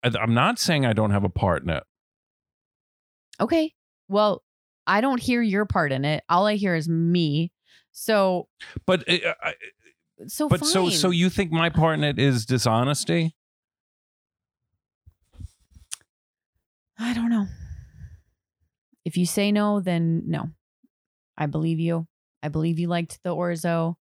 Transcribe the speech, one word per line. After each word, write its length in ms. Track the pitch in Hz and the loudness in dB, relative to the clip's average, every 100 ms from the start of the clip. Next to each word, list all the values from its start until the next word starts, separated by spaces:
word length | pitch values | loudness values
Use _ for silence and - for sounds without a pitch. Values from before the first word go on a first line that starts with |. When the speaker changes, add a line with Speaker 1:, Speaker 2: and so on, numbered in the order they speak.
Speaker 1:
I, 80 | 123 113 | 0 -2
I'm 120 | 110 | 0
not 260 | 117 165 240 | 2 2 0
saying 260 | - 156 131 | 0 2 2
I 80 | |
don't 180 | 107 107 | 2 2
have 120 | 101 | 2
a 60 | 98 | 0
part 340 | - 101 80 | 0 0 0
in 60 | 69 | 0
it. 140 | 76 - _ _ _ _ _ _ _ _ _ _ _ _ _ _ - | -4 -6 _ _ _ _ _ _ _ _ _ _ _ _ _ _ -6
Speaker 2:
Okay. 340 | 233 330 311 _ _ _ _ | 0 2 0 _ _ _ _
Well, 360 | 196 214 190 _ _ _ _ - | 2 2 0 _ _ _ _ 0
I 160 | 196 | 0
don't 200 | 262 262 | 2 0
hear 200 | - 240 | 0 0
your 240 | 226 196 214 | 2 0 0
part 260 | 196 151 | 0 0
in 140 | 135 143 | 0 -2
it. 180 | 151 - | -2 0
All 160 | 175 208 | 2 2
I 100 | 214 | 0
hear 200 | 196 170 | 0 -2
is 140 | 156 | 0
me. 640 | 165 170 175 160 147 170 _ _ - _ | 0 2 2 2 0 -2 _ _ -20 _
So 560 | - - 214 190 180 - _ - - - | -12 -2 2 2 0 -6 _ -16 -8 0
Speaker 1:
But, 240 | 185 - | 0 2
uh, 240 | 175 - - | 0 0 -4
I, 120 | - - 107 _ _ _ _ _ 113 | -8 -10 -18 _ _ _ _ _ -16
Speaker 2:
So 220 | - 302 | -6 0
Speaker 1:
but 160 | 175 - | 2 2
so, 180 | 190 | 2
Speaker 2:
fine. 80 | 180 | 2
Speaker 1:
so 180 | 170 190 | 2 2
you 200 | 175 180 | 4 2
think 220 | - 185 | 0 -2
my 180 | 165 170 | 0 2
part 280 | 160 160 156 | 2 2 2
in 60 | |
it 160 | 147 139 | 0 2
is 260 | 139 127 107 | 2 2 0
dishonesty? 880 | 127 120 113 127 147 - 170 160 - _ _ _ _ _ _ _ _ _ _ _ _ _ _ _ _ - _ _ - - _ _ - _ - _ _ _ _ _ _ _ _ _ - | 0 2 2 2 -2 0 0 0 -4 _ _ _ _ _ _ _ _ _ _ _ _ _ _ _ _ -20 _ _ -18 -18 _ _ -20 _ -16 _ _ _ _ _ _ _ _ _ -8
Speaker 2:
I 140 | 233 | -4
don't 160 | 233 233 | -2 0
know. 180 | 233 196 - - - - - - - _ _ _ _ _ _ _ _ - | 0 -2 -8 -14 -16 -18 -20 -20 -20 _ _ _ _ _ _ _ _ -6
If 120 | 180 | -2
you 80 | 180 | 0
say 260 | - 202 | 0 0
no, 280 | 208 208 208 | 2 2 0
then 440 | 185 170 165 165 - | 0 0 0 -2 -2
no. 220 | 165 - - _ _ _ _ _ _ _ - | -6 -6 -12 _ _ _ _ _ _ _ -6
I 100 | 151 | -4
believe 320 | 151 160 165 | -2 -2 -2
you. 280 | 165 165 165 _ _ _ | -2 -2 -6 _ _ _
I 60 | 151 | -6
believe 280 | 156 165 165 | -4 -2 -2
you 100 | 170 | -2
liked 320 | 175 170 - | -2 -4 -8
the 120 | 180 160 | -6 -4
orzo. 600 | 175 170 170 165 165 170 | -4 -2 -2 -2 -2 -6